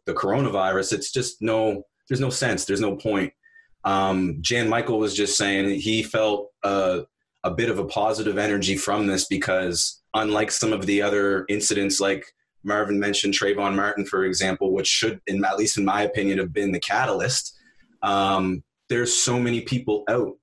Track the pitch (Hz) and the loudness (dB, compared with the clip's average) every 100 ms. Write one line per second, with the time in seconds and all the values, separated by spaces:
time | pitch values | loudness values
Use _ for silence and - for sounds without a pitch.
0 | - - 98 120 135 101 95 95 95 104 | -6 -2 0 0 0 0 0 0 0 -2
1 | - 127 - - 110 110 110 101 - _ | -4 -4 -4 -4 -2 2 0 -2 -8 _
2 | - 131 135 - 123 95 - 98 104 98 | -4 -2 0 0 -2 -2 -2 0 0 -2
3 | 110 101 95 - _ - - _ 98 98 | -2 0 -2 -6 _ -20 -20 _ 0 2
4 | 95 95 90 76 82 120 113 117 120 110 | 2 2 0 -2 -2 0 2 0 0 0
5 | 107 95 101 - 101 98 98 98 107 110 | 0 0 0 2 2 2 2 0 0 0
6 | 110 113 107 101 - _ 101 98 92 90 | 0 0 2 0 -4 _ -2 2 2 0
7 | - _ _ _ 92 85 117 98 90 110 | -4 _ _ _ -4 0 0 0 -2 0
8 | 107 107 104 98 107 101 92 95 - 104 | 0 0 0 0 0 0 0 0 0 0
9 | 101 95 - 92 - 92 90 82 - - | 2 0 0 -2 0 0 0 -2 -2 -4
10 | _ 110 107 107 110 - 110 104 95 101 | _ -2 0 0 0 0 0 0 2 2
11 | 101 101 101 95 92 104 - 101 98 95 | 2 2 2 0 0 -2 0 0 0 0
12 | 98 95 - _ _ _ 98 104 101 101 | 0 -2 -6 _ _ _ -2 -2 0 0
13 | 101 101 101 98 101 101 101 98 101 104 | 0 0 0 2 2 2 0 0 0 -2
14 | 98 95 95 90 95 92 98 - - - | -2 0 0 0 0 0 0 0 2 0
15 | - - - 98 98 98 107 107 98 101 | 0 -2 -4 -2 0 0 0 0 0 2
16 | 101 104 98 95 92 101 101 90 - 107 | 0 0 0 0 -2 -2 -2 -2 -2 0
17 | 127 95 107 - - - - _ _ - | 0 0 0 -2 -4 -12 -20 _ _ -6
18 | 101 98 98 95 92 92 - _ - 120 | 0 2 2 2 0 -2 -6 _ -4 -2
19 | 120 - - 123 120 117 - 123 110 104 | 0 0 0 0 0 -2 -2 -2 0 -2
20 | - 120 95 - | 0 0 0 -4